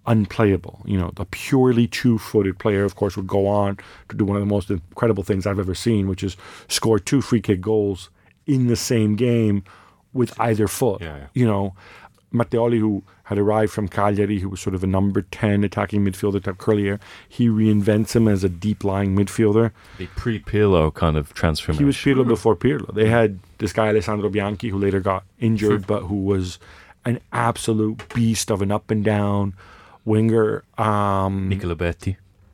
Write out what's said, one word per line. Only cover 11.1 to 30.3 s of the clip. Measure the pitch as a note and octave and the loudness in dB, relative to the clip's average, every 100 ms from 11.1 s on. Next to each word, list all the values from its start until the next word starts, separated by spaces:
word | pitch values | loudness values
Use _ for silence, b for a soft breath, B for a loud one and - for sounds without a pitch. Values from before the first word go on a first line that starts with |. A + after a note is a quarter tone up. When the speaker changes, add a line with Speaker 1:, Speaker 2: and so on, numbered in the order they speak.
| C#2+ | -12
Speaker 2:
yeah. | D2 | -6
Speaker 1:
You | B2+ A#2 | 0 2
know, | G2+ G2 G2 B B B B _ | 2 -4 -8 B B B B _
Matteoli, | A#2+ A2+ A#2 A#2+ A#2 | -4 0 0 2 2
who | G#2+ G2 - b | 0 -2 -6 b
had | b G2+ | b -2
arrived | G2+ G#2+ G#2+ | 2 2 0
from | - F#2+ | -2 -6
Cagliari, | - G2+ G2+ G2+ G#2 | 0 0 2 0 -2
who | F#2+ | -4
was | F#2 | -8
sort | G2+ F#2 | -6 -2
of | |
a | F#2+ | 0
number | F#2+ G2+ G2 | 2 0 0
ten | - - G#2+ G2+ | -4 -2 0 2
attacking | G2+ G#2+ G#2 G#2 G2 | 0 -2 -2 0 -2
midfielder | F#2+ G#2 G2 | -2 -2 -2
type | G2 F#2 | -4 -4
curlier, | - G#2+ G2 G2+ B B B | 0 0 0 -4 B B B
he | - A#2+ | 0 2
reinvents | G#2+ A2 G#2 G2+ G#2+ G#2+ A#2 | 4 4 4 4 2 2 2
him | A2 | 4
as | G2 | 2
a | F#2+ | 0
deep-lying | E2+ G2+ G#2 G2+ G2 G2 G2 | -2 -4 -2 -2 -2 0 2
midfielder. | G2+ - G#2+ G#2+ A2+ - B B | 0 2 2 4 2 -2 B B
Speaker 2:
The | F2+ | -12
pre-Pirlo | - B2 G#2+ - G#2+ G#2 F2 D#2 | -6 -4 -4 -2 2 4 4 4
kind | - E2+ D2+ | 2 0 0
of | D2 | -2
transformation. | - E2 D2+ - D2+ | -2 -2 -2 -2 0
Speaker 1:
He | C#3+ | 2
was | C3+ | 2
Pirlo | D3 C3 A#2+ | 2 2 2
before | A2+ - G2+ | 2 2 2
Pirlo. | B2+ C#3+ - | 2 -2 -4
They | G2+ A2 | 0 4
had | A#2 A2 F#2+ - - | 4 4 0 -14 -6
this | G#2 | -4
guy, | - A2 | 0 2
Alessandro | G#2+ G#2+ G#2 G2+ | 2 0 -2 -2
Bianchi, | G#2 G2+ G#2 A2+ | -2 -2 -4 -6
who | G2 | -2
later | G2 G2 | 0 0
got | F#2+ F#2+ - - | 0 -2 -6 -4
injured, | A#2 A2 G#2 G#2 F#2+ | 0 2 2 0 0
Speaker 2:
Hmm. | |
Speaker 1:
but | G#2 | -4
who | F2 G2+ F#2+ | -4 -2 0
was | G2 F2+ - B B B B B2 | 0 -2 -8 B B B B -6
an | A#2 - | -6 -6
absolute | B2 A#2 - - A2 G#2+ A2+ - | -4 -2 -2 -2 0 -2 -4 -6
beast | A#2+ A2+ A2 - | 0 0 0 -2
of | G2 | -2
an | G2 | -2
up | G#2 - | -2 -2
and | A2 | -2
down | G#2 G#2 G2+ G2+ G2+ F#2+ B B B B A2 | 0 0 0 0 -2 -6 B B B B 0
winger. | G#2+ A2 | 2 4